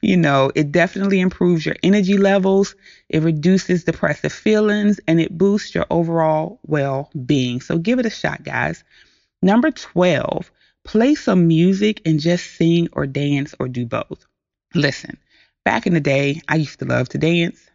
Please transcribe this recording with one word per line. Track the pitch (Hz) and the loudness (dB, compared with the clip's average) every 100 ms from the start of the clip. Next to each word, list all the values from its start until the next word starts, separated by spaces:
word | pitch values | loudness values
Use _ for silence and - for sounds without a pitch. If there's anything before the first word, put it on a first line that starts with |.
You | - 185 | 2 2
know, | 156 139 135 | 2 2 0
it | - 147 | 0 0
definitely | 165 170 - 196 196 | 0 -2 -2 0 0
improves | 185 - 180 170 | 0 0 0 0
your | 156 - | -2 -2
energy | - 202 185 202 | 2 2 2 2
levels. | 196 196 190 196 196 - - - _ | 2 2 2 2 0 -4 -20 -20 _
It | 160 | 0
reduces | 160 156 160 190 - 180 | 0 0 2 2 2 -2
depressive | 165 165 156 151 151 | -2 -2 -4 -2 -6
feelings | - - 214 214 208 208 202 - | -4 0 2 2 2 0 0 0
and | 165 | 0
it | 160 165 | 0 0
boosts | 196 208 - | 2 2 -2
your | 180 - | -6 -2
overall | 165 165 165 160 156 160 208 | -2 0 0 0 0 -4 -10
well-being. | - 151 139 135 143 151 123 147 127 123 | -4 -2 -2 -4 -8 -12 -2 0 0 -4
So | - 165 | -4 -4
give | 170 254 | 0 -2
it | 233 | -2
a | |
shot, | - - - | -4 -8 -8
guys. | 147 113 139 170 _ _ _ _ _ _ | -8 -6 -4 -6 _ _ _ _ _ _
Number | 185 220 302 | 2 4 2
twelve, | - - 180 180 143 - - - _ _ _ | -2 -6 0 2 0 -2 -6 -8 _ _ _
play | - 214 247 | -4 2 2
some | 302 - 185 170 | 2 2 2 4
music | 160 175 196 208 214 | 4 4 2 0 -2
and | - 156 | -2 0
just | 156 175 - - | 0 -2 -4 0
sing | 165 170 170 | 2 2 0
or | - 139 | -4 -6
dance | 139 143 143 147 - | -4 -2 -2 -4 -6
or | 131 | -6
do | 123 120 | -6 -6
both. | 117 - - _ _ _ _ _ | -6 -8 -14 _ _ _ _ _
Listen, | 175 143 - - - _ _ _ _ | -2 -2 -4 -12 -18 _ _ _ _
back | - 220 214 | -2 -2 0
in | |
the | 170 | 0
day, | 143 135 139 151 - | 2 0 0 -4 -2
I | 160 | -2
used | 147 - | -2 -6
to | |
love | 131 123 127 | -6 -4 -4
to | - | -2
dance. | 156 170 170 - _ | 0 0 -2 -6 _